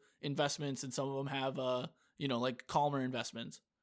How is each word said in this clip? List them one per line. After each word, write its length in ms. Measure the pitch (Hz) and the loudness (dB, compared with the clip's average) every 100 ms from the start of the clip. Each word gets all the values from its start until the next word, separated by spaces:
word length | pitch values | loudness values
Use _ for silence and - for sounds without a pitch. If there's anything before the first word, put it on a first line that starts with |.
| _ _ | _ _
investments, 600 | 147 143 143 - 143 135 | -2 2 2 2 -2 -2
and 100 | 135 | -4
some 160 | 123 139 | -2 -2
of 60 | 135 | 0
them 100 | 139 | -2
have, 320 | 139 135 131 | 0 0 0
uh, 280 | 131 127 127 - _ - | 2 2 -2 -10 _ -4
you 100 | 143 | 0
know, 120 | 120 | 2
like, 260 | 127 120 - | 0 -2 -2
calmer 340 | 160 147 139 | 2 2 2
investments. 580 | 127 127 117 113 120 - _ _ | 0 -2 -4 -6 -10 -12 _ _